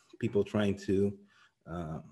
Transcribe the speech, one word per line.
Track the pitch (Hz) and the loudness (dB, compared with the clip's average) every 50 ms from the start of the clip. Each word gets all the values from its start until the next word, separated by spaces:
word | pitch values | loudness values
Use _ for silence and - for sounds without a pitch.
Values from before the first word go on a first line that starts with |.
| _ _ - - | _ _ -10 -4
people | - 113 - 104 98 | -4 0 2 2 2
trying | - - 107 104 101 98 | 2 2 2 2 2 0
to, | 98 - - 98 95 98 101 104 - - - _ _ - _ _ _ - - | -2 0 0 2 4 2 2 0 -4 -14 -20 _ _ -20 _ _ _ -14 -10
uh, | 82 87 85 80 80 76 - - | -8 -8 -6 -6 -8 -8 -10 -12